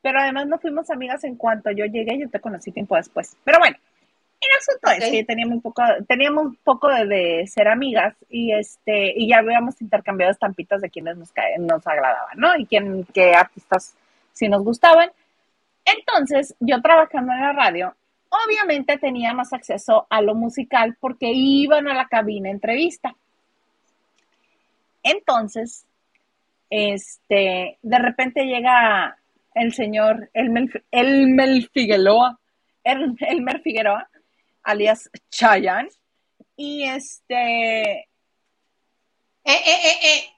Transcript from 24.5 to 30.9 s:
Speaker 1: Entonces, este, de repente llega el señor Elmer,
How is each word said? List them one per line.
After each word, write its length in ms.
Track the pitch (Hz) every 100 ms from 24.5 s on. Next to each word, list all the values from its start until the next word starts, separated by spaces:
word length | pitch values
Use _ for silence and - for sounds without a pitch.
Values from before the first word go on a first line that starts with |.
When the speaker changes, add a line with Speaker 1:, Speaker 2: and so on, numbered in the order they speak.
| _ _ _ _ _
Speaker 1:
Entonces, 840 | 254 381 - 247 214 226 233 - _ _ _ _ _ _ _ _ _
este, 1080 | 214 208 202 - - _ 202 190 185 185 -
de 160 | 226 247
repente 460 | 240 240 254 285
llega 760 | 269 247 247 247 226 196 160 - _ _ _
el 200 | 226 233
señor 560 | 233 214 214 214 226 -
Elmer, 500 | 226 247 233 247 - _